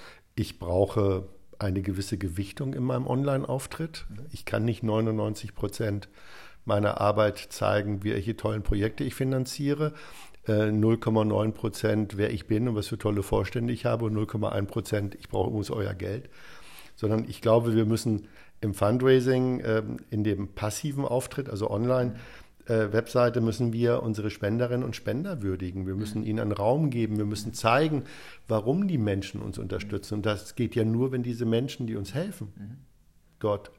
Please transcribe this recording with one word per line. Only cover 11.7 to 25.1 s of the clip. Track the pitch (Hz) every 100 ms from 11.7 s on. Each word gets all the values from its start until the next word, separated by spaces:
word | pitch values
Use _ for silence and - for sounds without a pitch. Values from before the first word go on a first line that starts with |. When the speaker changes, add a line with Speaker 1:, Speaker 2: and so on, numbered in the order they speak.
| 101 107 107 104 98
Speaker 1:
wer | 104
ich | 110 -
bin | 107 123
und | 107
was | 98
für | 107
tolle | 107 101
Vorstände | 98 104 98 123 120
ich | 117 120
habe | 117 113
und |
null | 107 107
Komma | 110 104
ein | 104 98
Prozent, | - 101 107 101 -
ich | -
brauche | 104 101
übrigens | 110 98
euer | - 101
Geld. | 98 92 107 131 - - - - - - -
Sondern | 107 110 113
ich | 107
glaube, | 113 113 117 110
wir | 107
müssen | 113 - 104 - - - -
im | 107 95
Fundraising, | 101 123 131 131 123 127 127 127 -
ähm, | 110 107 123 -
in | 110
dem | 104 98 98
passiven | - 104 - 156 139 139
Auftritt, | 123 - - 139
also | 101 110
online, | 101 120 127 123 104 - - - - -
äh, | 113 107
Webseite, | 110 113 131 120 117
müssen | 113 110 120
wir | 113 117 120
unsere | 113 107 104
Spenderinnen | 98 104 113 123 123
und | 127 113
Spender | -